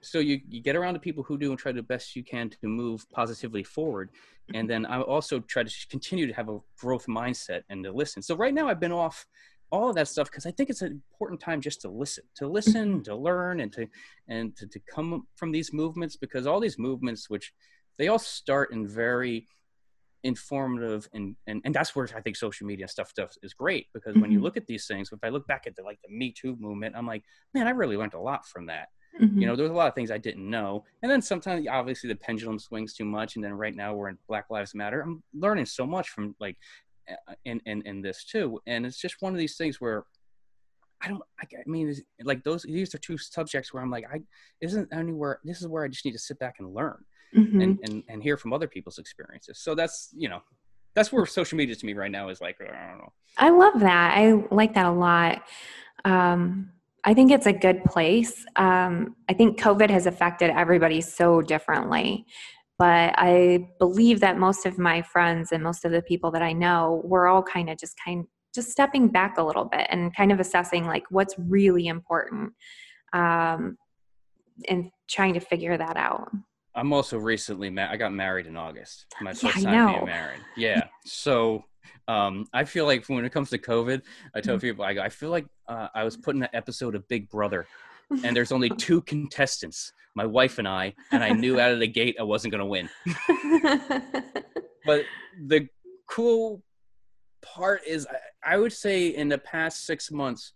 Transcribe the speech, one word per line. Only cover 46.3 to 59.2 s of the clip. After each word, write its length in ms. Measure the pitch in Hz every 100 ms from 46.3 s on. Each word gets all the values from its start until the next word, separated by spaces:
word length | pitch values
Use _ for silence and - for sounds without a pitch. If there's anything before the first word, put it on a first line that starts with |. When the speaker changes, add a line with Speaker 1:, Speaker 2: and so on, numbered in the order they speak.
| 139
Speaker 1:
back 160 | 127 -
and 140 | 95
learn 240 | 98 139 - _ _ _ 214
Speaker 2:
Mm-hmm. 260 | 214 202
Speaker 1:
and, 180 | 185 196
and, 200 | - 107 -
and 140 | 110
hear 140 | 131 143
from 160 | 113
other 140 | 135 160
people's 300 | - - -
experiences." 600 | - - 73 - - -
So 160 | - 156
that's, 340 | 165 - - 139
you 120 | 147
know, 120 | 87 _ _ _ _ - -
that's 160 | 214
where 120 | 262 185
social 300 | - 165 165
media 180 | 139 110
to 100 | 110
me 80 |
right 160 | 101 98
now 200 | 98 98
is 120 | 95
like, 160 | 87 92
I 60 | 98 - 85
don't 80 | 87
know. 160 | - _ _ -
Speaker 2:
I 120 | 294
love 280 | 349 392 285
that. 360 | 202 175 170 196
I 260 | 214 220 202
like 240 | 196 220
that 140 | 220 180
a 40 |
lot. 520 | 175 175 170 170 - - - - - - _ 196
Um, 680 | 185 180 175 175 190 190 _ _ _
I 100 | -
think 180 | 220 262
it's 140 | 277 214
a 80 |
good 300 | 202 185 180 -
place. 580 | - 165 220 233 - - -
Um, 600 | 190 185 185 175 - -